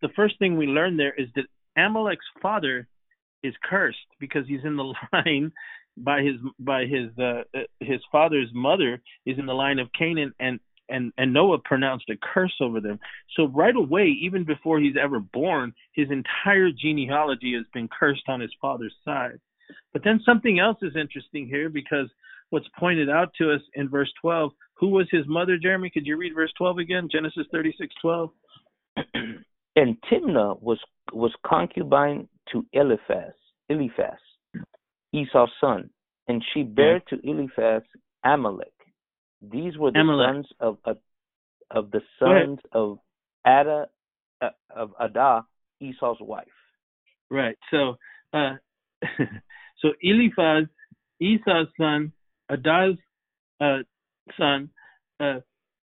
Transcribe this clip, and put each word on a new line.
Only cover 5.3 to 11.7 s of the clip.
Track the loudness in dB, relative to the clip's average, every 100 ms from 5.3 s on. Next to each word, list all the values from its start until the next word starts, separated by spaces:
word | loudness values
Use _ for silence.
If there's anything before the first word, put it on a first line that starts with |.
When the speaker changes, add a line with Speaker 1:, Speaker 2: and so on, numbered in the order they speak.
| 0 -2 -6 -18 -20 _ -8
Speaker 1:
by | -2 0
his, | 0 -2 -8 -10
by | -4 -2
his, | -2 -4 -4 -4
uh, | -2 -2 -6 -8
uh, | -10 -8
his | -4 -4 0
father's | 2 4 2 -2
mother | -2 0 2 2 -2 -10 -14 -8
is | -6
in | -4
the |
line | -2 0 0
of | -4 -2
Canaan, | -2 -2 -4 -4
and, | -6 -6 _ _ -8
and, | -6 -6 -2
and | 2
Noah | 4 4 4
pronounced | 0